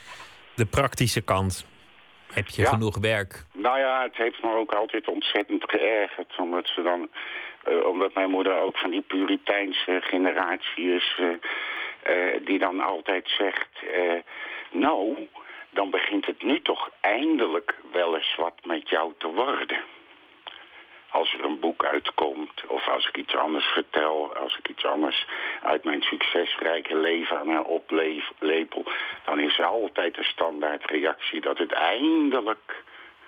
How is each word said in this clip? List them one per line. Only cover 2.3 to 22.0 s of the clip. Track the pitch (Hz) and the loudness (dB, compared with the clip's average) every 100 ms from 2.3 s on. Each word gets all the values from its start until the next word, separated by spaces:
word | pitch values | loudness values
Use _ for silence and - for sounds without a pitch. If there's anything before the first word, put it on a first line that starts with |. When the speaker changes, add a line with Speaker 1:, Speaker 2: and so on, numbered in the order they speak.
Speaker 1:
Heb | - 104 | -6 -4
je | - | 2
Speaker 2:
Ja. | 113 | 4
Speaker 1:
genoeg | 113 110 104 | 4 2 2
werk? | 110 110 98 - - | 2 2 -2 -8 -14
Speaker 2:
Nou | 92 117 135 | -2 2 2
ja, | 135 131 | 2 2
het | 123 - | 0 0
heeft | 117 - | -2 0
me | 123 113 | 0 0
ook | 107 | 2
altijd | 104 110 110 - | 0 0 -2 -2
ontzettend | 101 - 104 - 101 - | -2 0 0 0 -2 0
geërgerd. | 107 104 110 98 - 87 - | 2 2 2 0 -4 -8 -6
Omdat | 87 87 - | -2 -2 -2
ze | - | -2
dan, | 87 87 80 - - - - - | 0 0 -4 -10 -12 -10 -12 -6
eh, | - 85 90 | 0 2 4
omdat | 92 95 | 2 2
mijn | 98 95 | 2 2
moeder | 92 95 90 | 2 4 2
ook | 92 - | 2 0
van | 92 | -2
die | 92 | -2
Puriteinse | - 95 95 98 - 101 98 90 - 92 | -2 0 0 0 2 0 0 -2 0 0
generatie | - 92 92 92 90 87 - - 90 87 | 0 2 2 2 0 -2 -4 -2 0 2
is, | - - | 0 0
eh, | 90 85 - - - - - - - 90 90 - | -2 -2 -6 -8 -8 -8 -10 -6 0 2 2 0
eh, | - | 0
die | 95 | 2
dan | 95 92 | 2 0
altijd | 82 85 - 92 - - | 0 0 0 -2 0 0
zegt, | 98 90 - - - | 0 0 -6 -10 -4
eh, | 90 87 87 - - - - - | 0 2 0 -4 -12 -10 -10 -6
"Nou, | 87 139 131 104 - - - - - - | 2 2 4 0 -2 -8 -16 -18 -18 -6
dan | 101 98 | -2 0
begint | 92 - 101 - | 0 0 0 -2
het | - | -2
nu | 110 156 | 0 2
toch | - - - - | 2 -2 -4 -2
eindelijk | 98 110 156 151 101 85 - - - | 0 2 2 2 2 0 -2 -8 -2
wel | 87 85 80 | 0 2 2
eens | - - | 0 0
wat | 82 - | -2 -4
met | 85 82 - | -6 -6 0
jou | 82 80 - | 0 0 -4
te | 80 | -4
worden." | 90 131 92 - - - - - - - - - - - - - - - | 0 0 -2 -2 -4 -6 -16 -20 -20 -20 -20 -20 -18 -20 -20 -20 -20 -2
Als | - 80 | 0 0
er | - 73 | -2 -4
een | 78 | -2
boek | 80 - 73 | 0 0 0
uitkomt, | 73 | 0